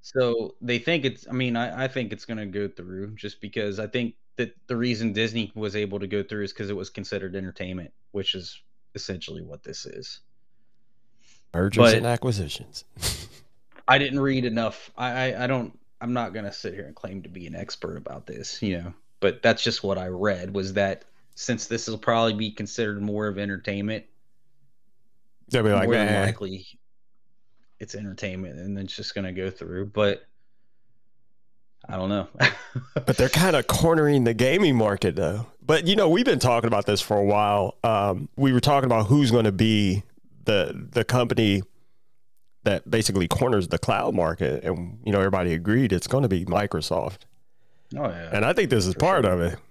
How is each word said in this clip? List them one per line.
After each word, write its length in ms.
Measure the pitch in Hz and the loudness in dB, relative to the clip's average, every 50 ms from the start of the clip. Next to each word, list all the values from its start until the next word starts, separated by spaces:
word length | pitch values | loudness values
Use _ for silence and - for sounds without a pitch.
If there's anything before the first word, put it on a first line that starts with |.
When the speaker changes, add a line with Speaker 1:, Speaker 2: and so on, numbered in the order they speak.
| _ | _
Speaker 1:
So 500 | - - 131 127 120 117 117 110 - - - | -6 -2 0 0 0 0 -2 -4 -6 -10 -12
they 160 | - 120 123 117 | -4 -2 -2 -2
think 260 | 117 - 170 170 135 | 0 0 0 0 0
it's, 240 | 135 - - - - | -2 -4 -6 -14 -8
I 40 | |
mean, 240 | - 127 131 123 117 117 | -4 -4 -2 -2 -2 -2
I, 280 | 120 120 80 107 131 | -4 -4 -4 -4 -6
I 20 | 135 | -4
think 260 | 131 131 123 104 104 | -4 -4 -6 -6 -8
it's 120 | - - | -12 -10
gonna 200 | - 117 110 107 | -10 -10 -8 -8
go 220 | 101 92 101 101 98 | -8 -6 -6 -6 -6
through 480 | - - 87 90 92 92 98 101 107 | -8 -12 -14 -12 -10 -10 -10 -10 -12
just 260 | 101 - 104 - - | -12 -14 -14 -14 -12
because 380 | - 107 - 120 107 104 98 95 | -16 -10 -6 -4 -4 -4 -4 -6
I 80 | 107 107 | -8 -4
think 260 | - 123 120 117 117 - - - - | -4 -2 -2 -2 -6 -10 -20 -20 -6
that 200 | - 120 107 - - - - | -6 -6 -6 -6 -16 -10 -8
the 100 | 127 117 | -4 -2
reason 360 | 117 123 120 104 113 113 98 | 0 0 0 0 -2 -2 0
Disney 380 | 104 113 113 110 117 110 101 - | 0 -2 -2 0 -4 -6 -6 -6
was 200 | 110 107 104 98 | -6 -8 -4 -4
able 240 | 107 104 98 95 104 | -4 -4 -4 -4 -6
to 60 | 104 | -6
go 160 | 95 104 104 | -4 -4 -4
through 220 | 98 - 110 104 101 | -4 -4 -6 -6 -6
is 100 | 95 - | -8 -8
'cause 160 | - 110 98 | -8 -8 -6
it 60 | 104 | -6
was 160 | 95 92 - | -8 -8 -10
considered 440 | - - 101 - - 98 95 95 87 | -10 -12 -10 -8 -8 -6 -6 -6 -8
entertainment, 560 | 98 95 92 87 - 95 90 92 92 85 - - - - - | -8 -8 -10 -10 -10 -10 -8 -8 -10 -10 -12 -18 -20 -20 -10
which 240 | - 101 95 - - | -8 -6 -4 -4 -6
is 260 | 95 87 - - - - - - - - - - | -6 -8 -12 -16 -18 -20 -20 -20 -20 -20 -16 -14
essentially 480 | - - - 98 87 - - 80 80 | -14 -8 -8 -8 -8 -8 -12 -12 -12
what 220 | 82 - 73 - - | -14 -14 -16 -18 -16
this 240 | - - - - - | -16 -16 -14 -14 -14
is. 320 | - - - - - - - - - - - - - - - - - - - - - - - - - - - - - - - - - | -16 -16 -16 -16 -16 -18 -20 -20 -20 -20 -20 -20 -20 -20 -20 -20 -20 -20 -20 -20 -20 -20 -20 -20 -20 -20 -20 -20 -20 -20 -20 -8 -2
Speaker 2:
Mergers 240 | 85 90 98 104 110 | 0 0 0 4 6
Speaker 1:
But 180 | 120 117 110 | 6 8 8
Speaker 2:
and 100 | 110 - | 6 4
acquisitions. 800 | 120 120 117 - 131 117 101 92 76 - - - - - - - - - - | 0 -2 0 0 -2 -2 -2 -4 -6 -8 -12 -14 -14 -18 -18 -18 -18 -16 -6
<laughs> 300 | - - - - - - - - - - - - - - - - - - | -6 -6 -6 -6 -10 -16 -20 -20 -20 -20 -20 -20 -20 -20 -20 -12 2 4
Speaker 1:
I 100 | 127 139 | 4 4
didn't 220 | 143 135 127 143 | 4 2 0 0
read 260 | 135 139 135 131 123 | 0 2 2 0 0
enough. 460 | 123 113 117 113 107 - - - - - - | 0 0 0 -2 -2 -4 -6 -18 -20 -10 -6
I, 340 | 127 127 120 127 131 131 131 | -6 -4 -2 -2 -2 -2 -2
I, 100 | - 127 | -2 -2
I 40 | 127 | -2
don't, 300 | 135 131 120 98 - - - - - - | -2 -2 -2 -6 -10 -16 -20 -20 -18 -12
I'm 140 | - 120 123 | -8 -4 -4
not 200 | 123 120 101 90 | -4 -4 -4 -6
gonna 200 | 110 104 101 - | -8 -10 -8 -10
sit 200 | - - 107 87 | -8 -10 -10 -10
here 120 | 98 98 | -10 -12
and 100 | 71 78 | -14 -16
claim 260 | - - 95 95 98 82 | -14 -12 -12 -10 -10 -12
to 60 | 82 | -14
be 160 | 87 92 87 80 | -14 -14 -14 -12
an 80 | 76 | -10
expert 420 | 85 98 - - - - 87 85 82 | -12 -10 -12 -12 -10 -10 -10 -10 -10
about 280 | - - 64 - - | -12 -12 -14 -14 -14
this, 360 | - - - - - - - | -14 -14 -12 -12 -12 -10 -4
you 160 | - 104 92 87 | -4 -2 -2 -2
know, 160 | 85 90 90 - - - - - | -6 -10 -14 -16 -20 -20 -12 0
but 220 | - 98 85 - | 0 0 0 2
that's 220 | - 113 113 - - | 2 2 2 2 0
just 200 | 120 110 - - | -4 -4 -2 -2
what 140 | 101 98 92 | -2 -2 -2
I 100 | 92 92 | -4 -6
read, 460 | 92 90 98 104 98 90 90 92 98 | -6 -2 0 0 0 -2 -4 -6 -4
was 180 | 101 95 98 95 | -4 -4 -2 0
that 320 | 101 101 98 95 - - - - - - - - | 0 0 0 0 -4 -10 -20 -20 -20 -20 -20 -16
since 320 | - - - 123 107 - - | -14 -4 -4 -4 -4 -4 -6
this 200 | 113 113 - - | -6 -6 -6 -6
will 100 | 113 104 | -8 -6
probably 360 | - - 117 117 113 113 107 | 0 0 2 4 4 2 2
be 180 | 104 110 107 | 0 -4 -6
considered 500 | 107 - 107 101 - - 117 104 104 101 | -6 -8 -10 -10 -4 -4 -4 -4 -2 -4
more 260 | 101 104 104 104 107 107 | -4 -4 -4 -2 -4 -4
of 100 | 98 95 | -4 -4
entertainment, 680 | 101 101 101 - - - 101 101 101 107 110 107 - - - - - - - - - - - - - - - - - - - - - - - - - - - - - - | -4 -6 -6 -6 -6 -6 -4 -4 -4 -4 -4 -6 -8 -14 -20 -20 -20 -20 -20 -20 -20 -20 -20 -20 -20 -20 -20 -20 -20 -20 -20 -20 -20 -20 -20 -20 -20 -20 -20 -20 -18 -2
Speaker 2:
They'll 120 | 117 127 113 | 0 2 4
be 60 | 107 | 4
like, 140 | 101 98 95 104 | 4 4 4 4
Speaker 1:
more 80 | 117 | 2
than 100 | 117 107 104 | 2 4 2
Speaker 2:
"Man." 180 | 107 101 98 | 2 2 2
Speaker 1:
likely 400 | 101 110 - 104 95 95 95 - - - - - - - - - - - - - - - - - - - - - - - - | 0 0 -2 -6 -10 -10 -10 -12 -16 -20 -20 -20 -20 -20 -20 -20 -20 -20 -20 -20 -20 -20 -20 -20 -20 -20 -20 -20 -20 -18 -18
it's 160 | 107 104 - | -16 -14 -12
entertainment 640 | 104 104 101 92 - - 101 92 92 95 90 69 71 | -10 -10 -10 -10 -8 -8 -8 -6 -6 -8 -10 -10 -12
and 180 | 87 98 101 98 | -10 -8 -6 -6
it's 160 | 98 92 - | -8 -8 -10
just 180 | - 104 - - | -10 -10 -10 -8
gonna 160 | 101 98 92 92 | -6 -6 -6 -6
go 160 | 92 92 95 | -6 -6 -6
through, 380 | 92 - - 82 87 92 98 101 | -6 -8 -12 -10 -6 -6 -6 -4
but 360 | 101 104 107 101 101 - - - - - - - - - - - - - - - - - - - - - - - - - - - - - - - - - - - | 0 2 2 2 2 0 -6 -20 -20 -20 -20 -20 -20 -20 -20 -20 -20 -20 -20 -20 -20 -20 -20 -20 -20 -20 -20 -20 -20 -20 -20 -20 -20 -20 -20 -20 -20 -20 -16 -10
I 100 | - 95 | -6 -6
don't 120 | 92 95 | -4 -2
know. 180 | 101 101 95 - - - | -2 -2 -4 -6 -4 0
<laughs> 80 | - - - - - - - 127 - - - | 0 0 0 -2 -14 -12 -12 -12 -12 -6 -6
Speaker 2:
But 240 | 156 135 - - - | -6 -2 -2 2 2
they're 120 | 127 131 | 2 2
kinda 340 | - 151 170 190 170 139 117 | 4 4 4 4 4 2 2
cornering 600 | - - - - 165 165 160 151 147 147 139 123 | 2 0 2 4 4 6 6 6 6 6 6 4
the 100 | 117 117 | 4 4
gaming 420 | 107 120 127 143 190 208 165 135 | 4 2 4 4 4 4 4 6
market, 400 | 120 110 104 101 98 - 98 85 | 6 4 4 2 2 2 0 2
though. 320 | 92 95 76 90 107 117 - - - | 2 0 0 0 -2 -6 -10 -12 -20
But, 260 | - - 151 160 - 165 | 0 2 2 2 4 4
you 80 | 202 | 4
know, 120 | 220 208 165 | 4 6 4
we've 180 | 160 190 247 | 4 4 4
been 140 | 262 208 135 | 4 2 4
talking 280 | - 131 120 117 117 117 | 4 4 4 4 4 2
about 180 | 113 101 101 | 2 2 2
this 160 | - 104 98 | 2 2 0
for 160 | - - 107 104 | 2 2 2 2
a 60 | 101 | 4
while. 520 | 98 104 104 104 104 104 101 95 85 - - - | 4 4 4 4 4 4 2 2 0 -2 -2 0
Um, 460 | 120 110 104 101 101 95 92 147 - - - | 2 2 2 2 2 0 -2 -4 -10 -2 2
we 160 | 135 135 127 | 2 4 4
were 60 | 123 | 4
talking 260 | 117 143 147 139 131 | 4 6 4 4 4
about 220 | 127 120 113 110 98 | 4 4 2 4 6
who's 240 | 131 147 143 123 | 6 6 6 6
gonna 200 | 110 123 110 107 | 6 6 4 4
be 520 | 98 92 110 110 110 107 104 98 92 101 - - - - - - - - - | 4 4 4 4 4 4 4 2 2 0 -2 -6 -18 -20 -20 -20 -20 -8 -2
the, 420 | - 110 101 85 67 - - - - | 2 2 2 2 0 -4 -8 -12 -4
the 120 | - 117 110 | 0 0 0
company 600 | - - 123 123 120 120 110 113 104 98 98 98 - - - - - - - - - - - - - - - - - - - - | 2 2 2 2 2 2 4 4 4 4 2 0 -4 -12 -20 -20 -20 -20 -20 -20 -20 -20 -20 -20 -20 -20 -20 -20 -20 -20 -2 0
that 260 | 110 101 - - - | 0 0 0 -2 0
basically 380 | - 113 107 - 98 98 90 82 | 0 0 2 2 2 2 2 2
corners 400 | - - 131 123 120 104 92 80 | 2 2 2 2 2 2 2 0
the 80 | - - | -2 -2
cloud 340 | - - 117 98 - - - | 0 0 0 0 0 0 0
market, 500 | 95 87 80 82 - 90 67 67 69 - | 2 0 0 0 0 -2 -2 -2 -2 -2
and, 360 | 82 92 85 87 87 95 110 - | -4 -4 -4 -6 -10 -12 -8 -2
you 80 | 110 | 0
know, 60 | 101 98 | 2 2
everybody 340 | 95 98 95 95 90 87 82 | 4 2 2 2 0 0 0
agreed 380 | 82 85 98 107 123 139 113 | 0 0 2 2 4 4 4
it's 160 | 92 87 - - | 2 0 0 0
gonna 200 | - 131 143 117 | 0 2 2 2
be 160 | 95 90 87 | 2 0 0
Microsoft. 760 | - 90 101 104 101 - 82 73 - 82 85 - - 95 - - - - - - - - - - - - - - - - 139 | 0 0 0 0 0 -2 -4 -2 -2 -2 -2 -2 -4 -6 -10 -20 -20 -20 -20 -20 -20 -20 -20 -20 -20 -20 -20 -20 -14 -8 -6
Speaker 1:
Oh, 100 | 147 120 | -4 -4
yeah. 220 | - - - - | -4 -6 -10 -4
Speaker 2:
And 140 | - 196 104 | -2 0 2
I 80 | 127 170 | 2 2
think 160 | - 208 151 | 2 2 4
this 160 | 123 113 92 | 4 2 2
is 80 | 92 92 | 2 2
Speaker 1:
For 60 | - | 2
Speaker 2:
part 260 | - 170 190 175 123 | 4 4 4 4 4
Speaker 1:
sure. 80 | 98 90 | 4 2
Speaker 2:
of 80 | 90 | 2
it. 180 | 85 87 87 - - - | 2 0 -2 -4 -12 -20